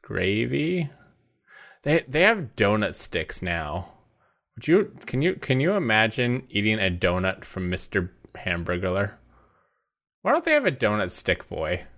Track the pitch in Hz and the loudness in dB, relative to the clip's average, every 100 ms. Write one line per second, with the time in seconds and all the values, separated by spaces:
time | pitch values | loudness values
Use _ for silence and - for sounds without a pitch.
0 | - 95 92 104 120 139 156 180 147 - | -6 -2 0 0 0 -2 -2 -2 -4 -8
1 | - _ _ _ _ - - - - 156 | -20 _ _ _ _ -20 -20 -8 0 0
2 | - 147 190 220 135 - 101 107 101 - | 2 2 4 2 -4 0 2 4 0 -4
3 | - 85 78 - 90 85 76 82 85 - | -4 -4 -4 -6 -4 -4 -4 -6 -8 -18
4 | _ _ _ _ _ - - 175 202 - | _ _ _ _ _ -12 2 2 2 -8
5 | - 127 165 - - 131 151 202 135 107 | -6 -2 0 -2 -2 0 2 0 2 4
6 | 110 113 120 123 - 101 104 110 95 87 | 4 2 0 -2 -2 0 0 2 0 2
7 | 90 90 95 - - - 90 90 - 101 | 2 2 0 -4 -10 -6 -4 -4 -2 -2
8 | 90 _ - - - 87 85 90 92 95 | -2 _ -20 -10 -6 -4 -2 -2 0 0
9 | 101 - _ _ _ _ _ _ _ _ | -2 -6 _ _ _ _ _ _ _ _
10 | _ _ 190 302 339 302 240 131 107 107 | _ _ 0 0 4 2 2 2 0 2
11 | 92 - - 87 - - 80 92 - | -2 -2 -2 -2 -2 -6 -2 -4 -6